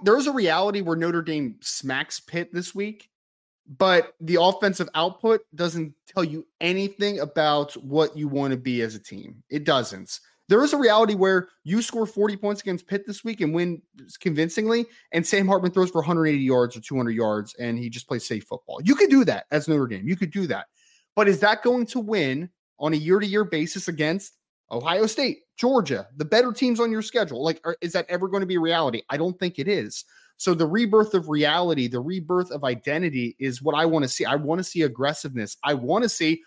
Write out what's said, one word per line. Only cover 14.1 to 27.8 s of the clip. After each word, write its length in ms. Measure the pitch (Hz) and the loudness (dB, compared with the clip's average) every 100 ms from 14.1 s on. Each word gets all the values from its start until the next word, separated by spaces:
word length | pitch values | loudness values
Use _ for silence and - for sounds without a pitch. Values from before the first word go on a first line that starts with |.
| - | -6
convincingly, 640 | 185 147 165 170 220 233 233 - _ | -4 0 -2 0 0 0 -2 -10 _
and 160 | 165 170 | -2 0
Sam 220 | 202 190 | 2 4
Hartman 240 | 196 180 | 2 2
throws 180 | 180 185 | 2 2
for 120 | 170 | 2
a 20 | |
hundred 220 | 151 170 160 | 0 2 2
eighty 120 | 143 | 2
yards 380 | 135 127 120 117 | 2 4 2 -2
or 40 | |
two 160 | - 139 | -6 -4
hundred 200 | 120 113 | -2 0
yards, 360 | 110 107 104 | 0 0 -4
and 220 | - 120 117 | -8 -6 -4
he 140 | 120 | -6
just 160 | 120 - | -10 -8
plays 180 | 123 | -8
safe 200 | - 110 | -4 -8
football. 360 | - - - - | -8 -14 -12 -6
You 100 | 175 | 0
could 160 | 294 392 | 4 6
do 140 | 269 | 6
that 220 | 208 101 - | 6 0 -2
as 160 | 151 147 | -2 0
Notre 220 | 151 131 | 0 0
Dame. 180 | 101 101 | -4 -4
You 80 | |
could 160 | 175 180 | -4 -4
do 160 | 196 175 | -4 -4
that. 200 | 101 - _ _ _ _ - | -4 -8 _ _ _ _ 2
But 100 | 202 | 4
is 140 | 190 | 6
that 240 | 208 214 | 4 4
going 200 | 240 247 233 | 2 0 0
to 120 | 262 | -4
win 500 | 214 220 143 131 175 _ _ _ | -2 0 0 -2 -6 _ _ _
on 140 | 147 | -2
a 40 | 156 | -2
year-to-year 460 | 151 190 208 202 | 2 2 2 0
basis 460 | 196 165 156 196 185 | 0 -2 -4 -6 -8
against 500 | 160 151 180 - _ _ _ _ | -2 -2 -2 -6 _ _ _ _
Ohio 360 | 117 139 180 220 | -6 -2 0 0
State, 320 | 220 269 - _ - | 0 -2 -4 _ -2
Georgia, 500 | 240 262 180 117 95 135 | 2 2 2 -4 -6 -8
the 80 | |
better 280 | 151 214 247 | 0 2 2
teams 260 | 220 254 233 | 2 0 0
on 140 | 233 | 0
your 100 | 220 | -2
schedule? 400 | 214 240 190 120 | -2 -2 -2 -2
Like, 180 | 151 160 | -4 -4
are, 120 | 160 170 | -6 -6